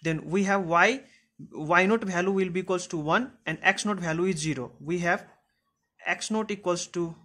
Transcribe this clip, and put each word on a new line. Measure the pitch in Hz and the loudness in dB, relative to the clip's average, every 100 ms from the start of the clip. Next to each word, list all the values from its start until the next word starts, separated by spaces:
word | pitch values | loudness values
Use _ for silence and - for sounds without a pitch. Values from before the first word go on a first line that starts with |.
then | 160 160 151 | -4 -4 0
we | 190 190 | 0 2
have | 196 | 2
y, | 170 170 196 269 - _ _ _ - | 2 4 4 4 -8 _ _ _ -14
y | - 151 175 190 | -8 4 4 6
naught | 226 196 | 2 0
value | 175 185 | -2 0
will | 190 185 | 0 0
be | 180 | -2
equals | 185 180 - | -2 -4 -2
to | 170 | -4
one | 151 196 262 - 165 | 0 0 0 -8 -8
and | 165 | 0
x | 190 196 | 0 0
naught | 208 190 | -2 -2
value | 175 165 | -2 0
is | 185 165 | 0 0
zero. | 156 131 123 - | -2 -4 -6 -12
We | 143 180 | -6 -2
have | 175 196 - _ _ _ _ _ _ _ - | 0 -2 -4 _ _ _ _ _ _ _ -6
x | 226 - | -6 -2
naught | 220 214 | -4 -2
equals | 196 180 175 - | -4 -2 -2 -4
to | 175 170 165 | -6 -6 -8